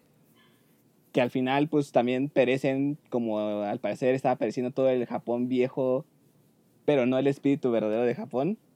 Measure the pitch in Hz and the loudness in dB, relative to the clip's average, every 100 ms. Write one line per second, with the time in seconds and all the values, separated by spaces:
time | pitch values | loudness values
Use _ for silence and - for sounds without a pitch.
0 | _ _ _ _ _ _ _ _ _ _ | _ _ _ _ _ _ _ _ _ _
1 | _ 131 123 131 127 139 151 151 143 131 | _ -2 0 0 0 0 0 0 0 0
2 | 123 127 143 - 123 131 139 135 143 147 | 2 0 0 2 2 2 0 -2 -2 -4
3 | _ 123 113 107 107 104 104 117 101 104 | _ -4 -2 -2 -2 -4 -4 -4 -6 -2
4 | 127 135 135 127 113 120 123 - 131 127 | 0 0 0 0 -2 -4 -4 0 0 0
5 | 117 104 - 120 123 127 127 - 131 131 | -2 -6 -4 -4 -2 0 0 -2 -2 -2
6 | - _ _ _ _ _ _ _ - 143 | -4 _ _ _ _ _ _ _ 2 2
7 | 123 131 139 139 139 139 131 113 107 107 | 4 2 2 0 0 0 2 0 0 0
8 | 120 127 - 120 147 220 _ | 0 -2 -4 -2 -2 -4 _